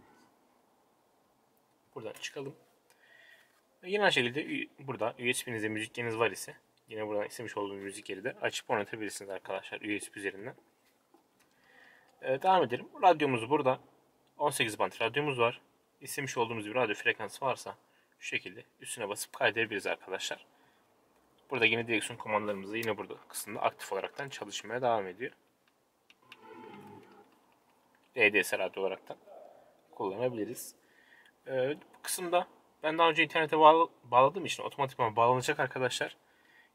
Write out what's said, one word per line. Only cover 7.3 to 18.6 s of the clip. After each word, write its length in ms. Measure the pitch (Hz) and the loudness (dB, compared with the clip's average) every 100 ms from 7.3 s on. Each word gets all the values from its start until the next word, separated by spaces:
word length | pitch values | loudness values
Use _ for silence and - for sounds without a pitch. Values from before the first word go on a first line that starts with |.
| - 110 - | -8 -10 -6
olduğunuz 260 | 101 98 | -6 -8
müzik 260 | 98 98 - | -10 -12 -12
yeri 140 | 95 | -8
de 120 | 110 214 | -8 -4
açıp 280 | 117 - - | -4 -4 -4
oynatabilirsiniz 600 | 117 101 113 104 - 98 | -2 -2 -6 -8 -8 -10
arkadaşlar 480 | 95 - 95 - 104 | -12 -8 -10 -8 -10
U 220 | 107 104 | -6 -6
S 160 | - - | -6 -8
B 40 | |
üzerinden. 360 | 98 95 113 - _ _ _ _ _ _ _ _ _ _ _ - - - _ - | -8 -8 -12 -16 _ _ _ _ _ _ _ _ _ _ _ -20 -20 -20 _ -10
Ee, 200 | 143 135 | -2 0
devam 220 | 185 185 | 4 4
edelim. 240 | 135 123 - - | 4 -2 -6 4
Radyomuz 460 | 185 160 147 123 113 | 6 6 4 0 0
burada. 300 | 147 131 131 - _ _ _ _ - | 2 2 0 -4 _ _ _ _ -2
On 120 | 147 | -2
sekiz 300 | 135 117 104 | 0 -2 0
band 120 | 95 - | -2 0
radyomuz 380 | 113 123 147 127 | -2 0 0 2
var. 220 | 117 123 _ _ _ _ | 2 0 _ _ _ _
İstemiş 360 | 135 - 135 131 | -12 -8 -6 -2
olduğumuz 280 | 113 117 104 | -2 -4 -4
bir 100 | 120 | 0
radyo 200 | 117 101 | 0 0
frekansı 500 | - - 107 - 135 | 0 -2 -4 -4 -4
varsa 320 | 117 - 98 _ _ _ _ | -4 -6 -14 _ _ _ _
şu 80 | - | -8
şekilde 360 | 117 92 90 | -8 -8 -16